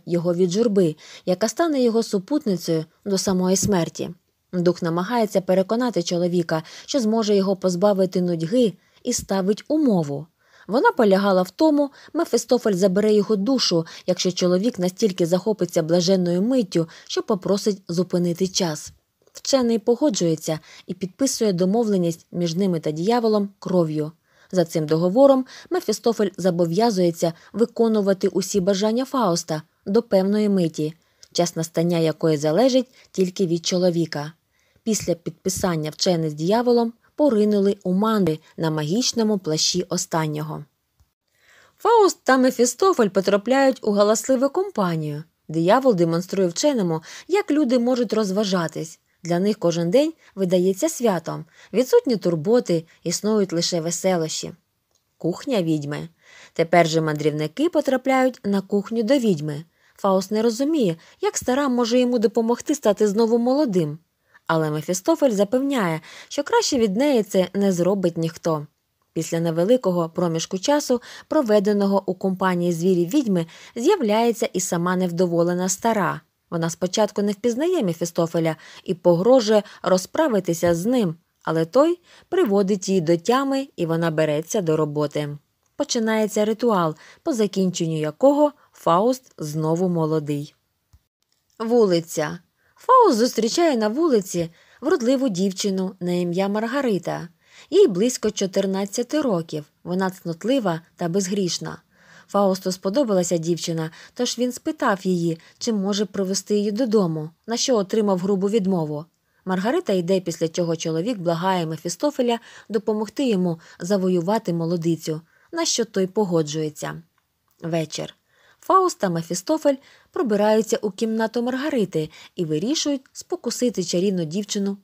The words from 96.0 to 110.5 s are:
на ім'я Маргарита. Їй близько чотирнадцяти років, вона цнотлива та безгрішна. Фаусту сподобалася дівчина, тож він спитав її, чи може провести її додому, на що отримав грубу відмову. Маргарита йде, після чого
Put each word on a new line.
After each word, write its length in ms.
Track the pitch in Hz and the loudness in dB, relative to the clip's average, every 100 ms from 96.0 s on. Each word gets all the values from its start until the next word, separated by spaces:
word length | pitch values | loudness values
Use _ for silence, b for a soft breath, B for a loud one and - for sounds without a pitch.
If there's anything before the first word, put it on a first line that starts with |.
на 120 | 175 | -4
ім'я 360 | 175 175 170 196 | -2 -2 -2 -2
Маргарита. 800 | 208 226 277 262 185 165 151 170 b b b b | -2 -4 -2 0 -2 -4 -8 -10 b b b b
Їй 160 | 349 381 | 4 4
близько 440 | 175 240 - 214 | 4 0 0 -4
чотирнадцяти 880 | - 196 196 196 190 196 - 240 302 | -4 -4 -2 -2 -2 -4 -6 -4 -2
років, 440 | 277 180 165 151 147 _ | 0 -2 -4 -10 -12 _
вона 260 | 165 180 190 | -6 -4 -4
цнотлива 720 | 185 170 165 208 277 202 165 - - | -4 -10 -6 -2 0 0 -4 -8 -8
та 120 | 175 | -4
безгрішна. 760 | 185 185 202 180 - 160 156 _ b b b - | -2 -2 -2 -4 -4 -8 -14 _ b b b -4
Фаусту 460 | 202 196 185 185 | 0 2 0 -4
сподобалася 640 | 185 196 220 254 190 175 175 | -6 -2 0 2 0 0 0
дівчина, 540 | 160 165 - 165 160 B B | 0 -2 -4 -6 -6 B B
тож 240 | - 247 - | -6 -6 -2
він 140 | 247 | -4
спитав 540 | 247 - 311 269 190 185 | -4 -8 -2 -2 0 0
її, 320 | 180 170 165 B - | 0 -2 -4 B -10
чи 140 | - | -4
може 320 | 220 190 202 | -2 -2 -2
провести 500 | 208 196 185 196 - | -4 -4 -4 -4 -2
її 180 | 208 208 | -2 0
додому, 580 | 208 254 214 175 156 156 - - | -2 0 2 2 -2 -8 -12 -8
на 100 | 240 | -4
що 200 | - 233 | 0 0
отримав 420 | 196 220 208 185 | 0 0 0 0
грубу 300 | 196 196 196 | 0 0 0
відмову. 560 | 226 185 185 151 147 170 _ _ _ | 0 0 0 -2 -6 -12 _ _ _
Маргарита 480 | - 185 202 330 370 | -6 -2 0 -2 0
йде, 280 | 190 170 190 | -2 0 0
після 280 | 180 160 | 0 -4
чого 280 | 165 | -4